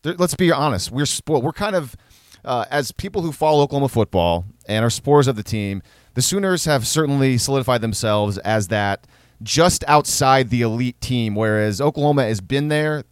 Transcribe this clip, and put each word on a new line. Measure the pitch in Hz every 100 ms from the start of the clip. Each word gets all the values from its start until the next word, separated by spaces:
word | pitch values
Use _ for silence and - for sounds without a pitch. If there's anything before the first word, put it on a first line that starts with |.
Th-, | 151 175
let's | 180
be | - 180
honest. | 139 147 98 -
We're | 120 143
spoiled. | - - 151
We're | 131
kind | - 208
of, | 185 135 - _ _ _ -
uh, | - 123 110
as | 143 135
people | - 190 202
who | 165
follow | 143 156 151
Oklahoma | 143 143 139
football | 120 104 92 85 85 92 - -
and | 107
are | 117
supporters | - - 147 135
of | 110
the |
team, | 104 113 101 98 - _ _
the | 123
Sooners | 123 190 190 180 165
have | 143 113
certainly | 156 151 139 135 123
solidified | - 135 131 123
themselves | 110 101 113 104 104 98
as | - 110 92
that | 107 101 98 _ _ _ _
just | 110 147 175 - 143
outside | 151 147 - 131 135 123
the | 123
elite | 117 113 123 -
team, | - 123 113
whereas | 104 110 107 107 98
Oklahoma | 143 151 147 143
has | 117 110
been | 92 135 151
there | 151 151 151 -